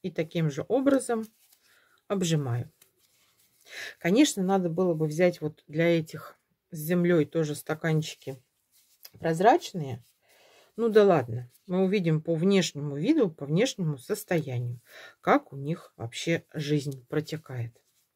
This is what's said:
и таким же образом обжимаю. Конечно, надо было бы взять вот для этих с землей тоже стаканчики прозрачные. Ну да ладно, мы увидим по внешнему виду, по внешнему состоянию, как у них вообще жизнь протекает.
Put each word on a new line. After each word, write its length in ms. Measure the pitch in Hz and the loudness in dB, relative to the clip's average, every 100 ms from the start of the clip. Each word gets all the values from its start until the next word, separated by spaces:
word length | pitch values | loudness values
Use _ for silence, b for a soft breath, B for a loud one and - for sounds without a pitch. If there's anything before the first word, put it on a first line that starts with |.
и 80 | 185 | -10
таким 400 | 170 160 175 156 | -6 -6 -2 -2
же 140 | 139 - | -4 -2
образом 580 | 240 269 269 240 226 220 _ _ _ b b b b _ | 0 2 0 0 -6 -6 _ _ _ b b b b _
обжимаю. 640 | 202 175 160 131 120 - _ _ _ _ _ _ _ _ _ B B B B | -4 0 0 0 -4 -6 _ _ _ _ _ _ _ _ _ B B B B
Конечно, 440 | 170 214 294 - | 2 4 4 2
надо 280 | 185 196 175 | 0 2 0
было 240 | 165 185 | 0 0
бы 120 | 160 160 | 2 -2
взять 340 | 151 180 - | 2 2 2
вот 220 | 151 - - | -10 -10 -8
для 320 | 156 170 165 | 0 2 2
этих 400 | 160 156 - - _ _ _ | -2 -12 -18 -20 _ _ _
с 80 | 156 | -12
землей 460 | 151 180 175 170 147 | -2 2 4 4 2
тоже 280 | 165 151 | -2 -2
стаканчики 880 | 147 - 156 165 156 156 - - 135 _ _ _ _ _ _ - - | -4 -8 -4 0 0 -2 -10 -14 -16 _ _ _ _ _ _ -20 -6
прозрачные. 840 | 165 165 208 339 - 185 139 123 _ _ b b b b b - | -4 4 4 4 0 -8 -6 -8 _ _ b b b b b -2
Ну 120 | 233 | 4
да 160 | 208 | 6
ладно, 460 | 202 165 120 117 123 _ - | 6 4 2 -8 -10 _ -4
мы 180 | 185 | 0
увидим 360 | 190 208 165 156 | 2 2 2 0
по 120 | 156 | 0
внешнему 600 | 165 185 196 165 143 147 143 | 0 4 2 2 -4 -6 -2
виду, 340 | 202 320 202 | 0 2 2
по 160 | 156 143 | -2 -2
внешнему 520 | 160 269 - 160 139 | 0 0 0 -4 -4
состоянию, 840 | - 214 - 175 135 123 120 120 B B B B | -6 -10 -2 -4 -2 -6 -6 -10 B B B B
как 320 | - 269 - | 0 0 0
у 40 | 139 | -10
них 360 | 139 170 - - | -8 -8 -10 -12
вообще 480 | 117 - - 165 - | -12 -6 -4 -4 -4
жизнь 520 | 156 143 151 139 135 120 | -10 -2 -2 -2 -12 _
протекает. 640 | 151 151 156 - 127 117 _ _ _ _ | -6 -6 -12 -10 -10 -10 _ _ _ _